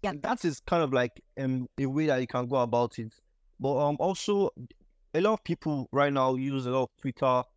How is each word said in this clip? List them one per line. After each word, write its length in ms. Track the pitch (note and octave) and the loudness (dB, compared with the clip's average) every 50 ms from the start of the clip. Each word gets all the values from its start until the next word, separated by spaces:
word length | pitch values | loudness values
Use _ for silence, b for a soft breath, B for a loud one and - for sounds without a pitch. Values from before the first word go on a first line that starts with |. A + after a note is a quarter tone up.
Yeah, 120 | - G#3 F3 D3 | -4 -4 -6 -4
that 240 | C#3 - - A#3+ - | -2 -2 -2 0 0
is 160 | E3+ C#3+ - | -2 -2 -2
kind 220 | _ - - E3+ E3 | _ 0 2 2 2
of 100 | C#3 B2+ | 2 2
like, 280 | C3 B2 A#2+ _ - _ _ _ - | 0 0 0 _ -10 _ _ _ -6
um, 280 | C3+ C3 C3 C3 B2+ - _ - | -4 -2 -2 -2 -4 -6 _ -4
a 80 | C#3 | -4
way 200 | C3 C3+ D3 D#3 | -2 0 0 0
that 160 | D#3 C#3 B2+ | 2 2 0
you 60 | B2+ A#2+ | 0 -2
can 200 | - B2+ B2 A#2+ | -2 -4 -2 0
go 100 | C3+ C3 | 0 0
about 420 | B2 A#2+ A2 A#2+ A#2+ A#2 - - | 0 2 2 0 0 0 -2 -8
it. 140 | A#2 A2 - _ _ _ _ _ _ _ _ _ | -10 -10 -10 _ _ _ _ _ _ _ _ _
But, 180 | C3 C3+ C#3+ C3 | -4 -2 0 2
um, 200 | D3 C#3+ D3 - | 2 0 0 0
also, 500 | - F3+ F#3+ - - - G#3 G3+ G3 - - - B2+ A#2+ - _ - _ _ _ _ _ _ | 0 -2 -2 -2 -2 0 2 2 2 0 -2 -6 -18 -18 -18 _ -20 _ _ _ _ _ _
a 60 | D#3 | 2
lot 140 | F3+ G#3 A3 | 2 2 2
of 100 | G#3 _ | 0 _
people 460 | - D#3+ - - D#3 D3+ C#3 B2+ - | -6 -6 -4 -2 -2 -2 -2 -4 -2
right 200 | - C3+ C#3+ C#3+ | 0 2 2 2
now 240 | C#3 C#3 C3 C3 C3 | 4 2 2 2 2
use 300 | C3 C3 C#3 C#3 C3+ B2+ | 0 -2 -2 -2 -2 -2
a 60 | B2 | 0
lot 120 | B2+ C3 B2+ | 0 0 0
of 60 | A#2+ _ _ | -2 _ _
Twitter 420 | - C#3 A#2+ - - C3+ B2+ B2+ B2+ - _ | -8 -8 -4 0 2 2 2 2 0 -2 _